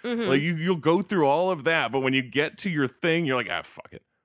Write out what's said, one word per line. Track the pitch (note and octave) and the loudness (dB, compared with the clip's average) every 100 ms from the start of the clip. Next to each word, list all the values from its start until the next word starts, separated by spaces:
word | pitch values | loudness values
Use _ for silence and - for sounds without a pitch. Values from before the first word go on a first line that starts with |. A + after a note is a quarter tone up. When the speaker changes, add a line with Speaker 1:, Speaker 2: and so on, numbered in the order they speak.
| A#3+ | -8
Speaker 1:
Mm-hmm. | A#3 A3 | -4 0
Speaker 2:
Like, | C#3+ | 0
you, | D#3+ D#3+ | 0 -2
you'll | E3+ F3 | -2 0
go | D3 F3 | 2 2
through | G3 G3 C#3 | 2 2 4
all | D3 F#3 | 4 0
of | F3 C3+ | 0 0
that, | E3 A#2+ | 0 0
but | C3 | 0
when | C3 | 2
you | C3 | 0
get | B2+ B2+ D3+ - | 0 -2 -2 -4
to | G3+ | -4
your | D3+ C3 | -2 -2
thing, | - E3+ E3 D#3 | 0 0 0 0
you're | B2+ | -2
like, | G#2 | -2
"Ah, | F2 | -6
fuck | - - - | -8 -18 -18
it. | - _ _ | -18 _ _